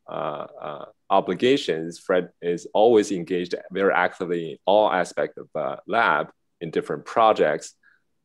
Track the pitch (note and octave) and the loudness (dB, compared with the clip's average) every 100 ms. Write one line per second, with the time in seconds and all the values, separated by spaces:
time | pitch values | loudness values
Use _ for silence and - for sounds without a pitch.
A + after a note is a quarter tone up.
0 | - D#2+ D#2 D2 - - - - - _ | -12 -8 -6 -8 -12 -14 -14 -12 -16 _
1 | - G2 - F2 B2 C#3 - D#2+ E2 E2+ | 0 0 0 0 2 2 0 -4 -6 -8
2 | - F#2 F2 _ E2+ F2 - F#2+ A2 A2 | -2 0 -2 _ -6 -6 -2 2 6 6
3 | G2+ F#2 E2+ F2+ F2+ - - F#2 G2 D#2+ | 4 -2 -4 -4 -4 -8 -8 0 2 2
4 | F2+ - F2 F2 D#2+ - - G#2 G#2 F2+ | 0 -2 -4 -4 -6 -6 2 4 4 2
5 | F2 - D2 - - D#2 C#2 - - A2 | -2 -2 -4 -6 -12 -8 -6 -8 -4 0
6 | G#2+ D2+ D2 _ _ _ E2 F#2 - D2+ | 2 2 -2 _ _ _ -6 -4 -4 -8
7 | - - A2+ G#2 D#2+ D2+ - - _ _ | -4 4 4 6 2 0 -6 -20 _ _
8 | _ _ | _ _